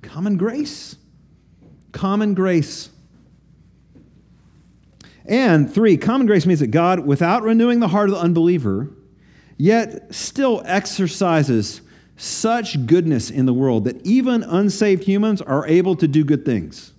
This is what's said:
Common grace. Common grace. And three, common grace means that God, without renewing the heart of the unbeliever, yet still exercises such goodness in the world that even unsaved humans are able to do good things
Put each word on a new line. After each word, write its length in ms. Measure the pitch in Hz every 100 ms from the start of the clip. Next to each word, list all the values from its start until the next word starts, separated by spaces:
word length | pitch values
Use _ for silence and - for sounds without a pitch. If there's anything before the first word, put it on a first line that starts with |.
Common 340 | - 151 196 196
grace. 600 | 202 254 294 - - - _ _ _ _ _ _ - - _
Common 420 | - 190 208 214
grace. 560 | 190 190 175 147 - - _ _ _ _ _ _ _ _ _ _ - _ _ _ _ _ _ _ _ _ _ - _ -
And 460 | 226 254 165 143
three, 260 | - 220 160
common 280 | - 254 247
grace 220 | 202 170
means 140 | 170
that 100 | 131
God, 340 | 135 170 185 143
without 380 | 139 170 214
renewing 360 | 220 226 233 240
the 100 | 226
heart 200 | 190 208
of 60 | 190
the 60 |
unbeliever, 680 | 170 165 165 175 117 98 143 - - _ _ _ _ -
yet 580 | 156 226 220 - -
still 500 | - - - 269 220 -
exercises 1160 | 190 - - 180 - 190 165 143 117 101 - - - _ _
such 720 | - - 226 233 214 151 120
goodness 420 | 170 165 139 110
in 160 | 135 131
the 80 |
world 320 | 123 135 113 104
that 180 | 127
even 380 | - 240 254 240
unsaved 600 | - 170 202 - 214 185
humans 400 | 190 196 214 202
are 240 | - 135 147
able 280 | 165 185 180
to 120 | 156
do 160 | 147
good 200 | 143 147
things 480 | - 117 78 - -